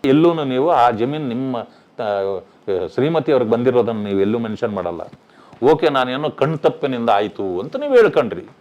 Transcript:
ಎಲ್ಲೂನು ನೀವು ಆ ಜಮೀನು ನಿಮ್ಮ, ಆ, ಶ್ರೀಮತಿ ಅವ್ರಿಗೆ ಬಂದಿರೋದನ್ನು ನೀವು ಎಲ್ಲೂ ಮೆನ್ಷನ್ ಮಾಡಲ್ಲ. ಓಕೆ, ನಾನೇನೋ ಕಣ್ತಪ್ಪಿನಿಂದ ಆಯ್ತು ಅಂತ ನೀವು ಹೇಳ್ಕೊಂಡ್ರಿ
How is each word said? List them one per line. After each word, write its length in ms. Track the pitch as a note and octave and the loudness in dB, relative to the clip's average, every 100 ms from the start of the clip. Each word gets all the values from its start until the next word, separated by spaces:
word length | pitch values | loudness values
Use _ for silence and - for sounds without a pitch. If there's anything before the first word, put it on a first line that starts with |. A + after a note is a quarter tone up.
| - | 4
ಎಲ್ಲೂನು 380 | C#3+ E3+ E3 | 4 4 2
ನೀವು 260 | C#3 B2+ D#3 | -2 0 2
ಆ 200 | D3 A#2+ | 4 2
ಜಮೀನು 360 | G#2+ A#2+ D#3 C#3 | 2 -2 -2 -6
ನಿಮ್ಮ, 300 | A#2 C3 A#2+ | -4 -4 -6
ಆ, 800 | G2+ _ _ - A2 G2+ G2 F#2+ - _ - F#2 F2 | -10 _ _ -8 -4 -2 -2 -6 -10 _ -6 -4 -4
ಶ್ರೀಮತಿ 380 | - C#3+ E3 C#3 | -2 0 0 0
ಅವ್ರಿಗೆ 200 | C3+ A2 | 0 2
ಬಂದಿರೋದನ್ನು 520 | A2+ B2 B2 A2+ A2 | 2 2 2 0 -2
ನೀವು 160 | G#2 G2 | -4 0
ಎಲ್ಲೂ 200 | G2+ A#2 | 0 0
ಮೆನ್ಷನ್ 320 | A2+ G#2+ A2+ | -4 -4 -4
ಮಾಡಲ್ಲ. 300 | G2+ F2 E2+ - - _ _ - - B2+ | -4 -6 -8 -12 -18 _ _ -20 0 2
ಓಕೆ, 220 | D#3 D#3+ | 4 2
ನಾನೇನೋ 400 | C#3 B2+ C3 D3+ | 2 -2 -2 -6
ಕಣ್ತಪ್ಪಿನಿಂದ 800 | - C#3 D#3+ D#3+ D#3 C#3+ B2 A#2 | -2 -2 0 -2 -2 -6 -2 2
ಆಯ್ತು 500 | G#2 G3 - F#2+ F2 | 2 0 -4 -4 -4
ಅಂತ 160 | C#3 C4 | -6 -6
ನೀವು 200 | D4 B3+ | 2 4
ಹೇಳ್ಕೊಂಡ್ರಿ 480 | G#3+ - B3 F2+ - _ | 6 4 -2 -6 -14 _